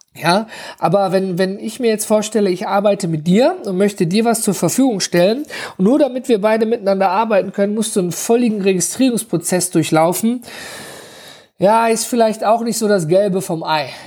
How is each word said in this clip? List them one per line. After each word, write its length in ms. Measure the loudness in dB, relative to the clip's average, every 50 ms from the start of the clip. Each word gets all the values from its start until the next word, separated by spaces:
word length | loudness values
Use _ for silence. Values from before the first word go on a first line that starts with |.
| _ _ _
Ja, 320 | -6 0 0 0 0 0 -4 -12 -16 -16 -16 -12 -4
aber 320 | -2 2 2 2 2 2 0
wenn, 260 | 0 0 0 -2 -2
wenn 220 | -2 -2 -2 -6
ich 180 | -8 -10 -8 -2
mir 120 | -2 -2
jetzt 160 | 0 -2 -2
vorstelle, 440 | 0 0 0 0 0 0 0 0 0
ich 160 | 0 -2 -4
arbeite 400 | -2 -2 0 2 2 0 0 -2
mit 220 | -4 -4 -2 0 2
dir 300 | 4 4 4 2 2 -2 -6
und 100 | -4 -2
möchte 320 | 0 0 0 2 0 -2 0
dir 160 | 2 0 2
was 180 | 2 0 0 0
zur 120 | -2 -2
Verfügung 440 | 0 0 -2 2 2 2 2 2 -2
stellen 460 | -4 0 2 2 2 2 2 -2 -4 -10 -10 -14 -12 -12 -4
und 80 | 0 2
nur 160 | 2 4 4
damit 280 | 2 0 0 -4 -2 0
wir 120 | 0 2
beide 260 | 2 2 2 2 2
miteinander 440 | 0 -2 -2 0 0 0 2 2 0
arbeiten 420 | 2 0 0 2 2 0 0 0 -2
können, 240 | -2 -2 0 0
musst 180 | -2 -4 -2 -2
du 60 | -2
einen 100 | -2 -2
völligen 520 | -4 -6 -2 0 2 2 2 2 0 0 0
Registrierungsprozess 1080 | 0 0 0 0 -4 -2 0 0 0 0 -2 -4 -4 -4 -4 -2 0 -2 -2 -2 0
durchlaufen. 720 | 0 0 0 2 2 2 2 2 0 0 -2 -2 -2 -4 -8 -14 -18 -16 -16 -16 -16 -16 -16 -18 -18 -20 -20 -20 -20 -20 -20 -20 -20 -20 -20 _ _ 0
Ja, 280 | 2 4 4 4 4
ist 200 | 2 0 0 -2
vielleicht 380 | -2 0 2 2 2 2 0 0
auch 180 | 2 2 2 0
nicht 160 | -2 -4 -2
so 100 | 0 2
das 200 | 2 2 2 2
Gelbe 340 | 4 4 4 2 0 -2 -2
vom 200 | -4 -6 -6 -2
Ei, 280 | -2 -2 -2 -2 -4 -8 -16 -12